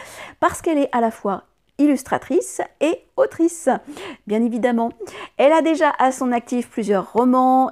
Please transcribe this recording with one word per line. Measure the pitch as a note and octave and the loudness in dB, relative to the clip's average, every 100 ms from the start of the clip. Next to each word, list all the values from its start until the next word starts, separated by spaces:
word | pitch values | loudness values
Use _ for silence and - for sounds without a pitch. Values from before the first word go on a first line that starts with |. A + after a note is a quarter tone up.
| - - - - | -18 -18 -14 -2
parce | F4 - | -2 0
qu'elle | F4+ D4 | -2 0
est | C#4 | 0
à | B3 | 0
la | A3+ | -2
fois | - G3+ F#3+ - _ _ - | -2 -6 -6 -10 _ _ 0
illustratrice | D4 C4 - - - E4 A#4 - - - | 2 2 -2 -6 0 -2 -2 -8 -8 -2
et | D4+ - _ - | -2 -2 _ -2
autrice, | - - E4 - C4 A#3 - D4 F#4 C4+ - | 0 0 -2 0 -2 -2 -4 -16 -16 -12 -4
bien | G#3+ | -2
évidemment. | A#3+ A#3 B3 A#3 A#3 - F#4+ - - - | 0 0 0 0 -2 -6 -16 -16 -8 2
Elle | C#4 | 4
a | D#4+ | 6
déjà | D#4 D4+ D4 - | 2 2 0 2
à | C4 | 0
son | C4 B3+ | 0 -2
actif | A#3+ - B3 A#3 | -2 -2 -6 -4
plusieurs | - G3+ G3 - | -4 -2 -2 0
romans | G#3+ B3 B3+ C4 C4 C4 | 0 2 4 4 4 2